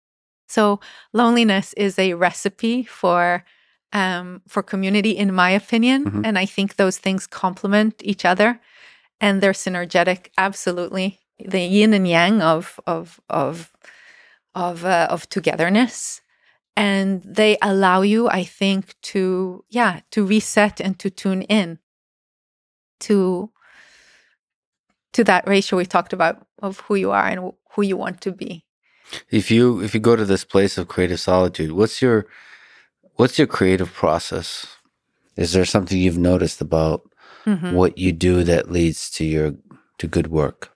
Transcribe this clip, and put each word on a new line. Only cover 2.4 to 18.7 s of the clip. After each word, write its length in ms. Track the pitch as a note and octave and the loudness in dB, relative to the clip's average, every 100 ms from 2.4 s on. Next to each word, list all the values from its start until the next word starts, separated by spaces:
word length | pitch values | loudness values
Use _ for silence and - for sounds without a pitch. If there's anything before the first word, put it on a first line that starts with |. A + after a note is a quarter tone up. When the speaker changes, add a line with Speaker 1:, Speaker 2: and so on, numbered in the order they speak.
| G3 - A3+ B3 | -8 -4 -4 -2
Speaker 1:
for, 640 | A3+ - F3+ F3 F3 F3 _ _ _ _ _ | -6 -2 0 2 2 -2 _ _ _ _ _
um, 480 | G#3 F#3 F3+ F3+ F3+ _ | -4 -2 -4 -10 -16 _
for 160 | G#3 | -8
community, 480 | - F#3+ F#3+ G#3 A3 | -4 -4 0 2 0
in 220 | F#3+ G3+ F#3 | 0 0 2
my 160 | F3+ | 2
opinion. 540 | G3 - A#3 B3 C4+ D4 | 2 0 0 2 2 0
Speaker 2:
Mm-hmm. 200 | G3+ A3 | -2 -2
Speaker 1:
And 140 | G3 | -2
I 60 | F#3+ | -2
think 300 | - G3 - | -4 -4 0
those 220 | F#3+ - | -2 0
things 300 | F#3+ F#3+ - | -4 -4 -6
complement 720 | - F#3 F#3 G3 G#3 A3 - | -6 -6 -4 0 2 2 -2
each 220 | G#3 F#3+ F3 | -8 -2 0
other, 340 | F#3 A3 A#3 _ _ - _ _ - | 2 2 0 _ _ -20 _ _ -4
and 200 | G#3 G3 | 0 2
they're 120 | G3 | 2
synergetic, 760 | F#3+ F#3+ F3+ F3+ F3+ E3+ F3+ - - | 0 -4 -6 -2 2 2 -2 -4 -2
absolutely. 800 | G3 G3 F#3 F3 F3 F#3+ F#3+ - _ _ | -2 -2 -6 -4 -6 -4 -6 -8 _ _
The 220 | F#3+ F#3+ | -6 -4
yin 320 | F3+ G3+ A3 | 0 4 4
and 140 | G#3 F3+ | 4 4
yang 340 | E3+ F3 A3 | 2 4 2
of, 380 | D#3+ D#3+ - - - | 2 0 -2 -12 -6
of, 320 | E3 E3+ - - | -6 -8 -18 -6
of, 420 | D#3+ C3+ E3 E3 _ - - - - _ _ _ F#3+ | -4 -4 -6 -16 _ -20 -20 -20 -20 _ _ _ -8
of, 280 | F3 E3+ | -6 -6
uh, 240 | F3+ F3 E3 | -2 0 0
of 200 | F3 - | -4 -6
togetherness. 920 | F#3+ D#3+ D#3+ E3+ G#3 B3+ - - - _ _ _ _ _ - | -4 -2 0 2 2 2 -2 -14 -14 _ _ _ _ _ -2
And 460 | G3+ G3 G3 F#3+ | 0 0 0 -4
they 340 | - - G#3+ G#3+ | -4 2 2 4
allow 400 | G#3+ G3 F#3+ F#3 | 2 2 4 4
you, 280 | G3+ A3 A#3 | 4 2 2
I 140 | F#3 | 0
think, 520 | F3 - G3 | -4 -4 -2